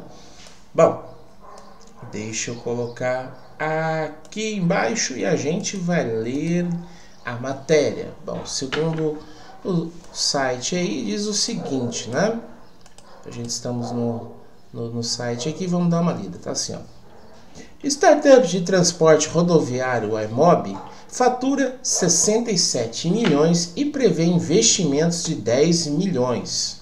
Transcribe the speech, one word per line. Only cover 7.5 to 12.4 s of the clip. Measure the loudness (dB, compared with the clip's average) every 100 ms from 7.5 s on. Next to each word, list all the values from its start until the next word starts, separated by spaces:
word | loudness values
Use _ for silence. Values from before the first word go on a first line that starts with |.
| -6 2 4 4 0 -8 -10 -8
Bom, | -8 -6
segundo | -6 -4 -2 0 0 -2 -2 -8 -16 -18 -10 -2
o | 0 -2 -6 -14
site | -4 -2 0 0 -2 -2 -2
aí, | -2 -2 -4
diz | -2 -2
o | -2
seguinte, | -2 -4 -4 -2 -2 -4 -4
né? | 0 0 -2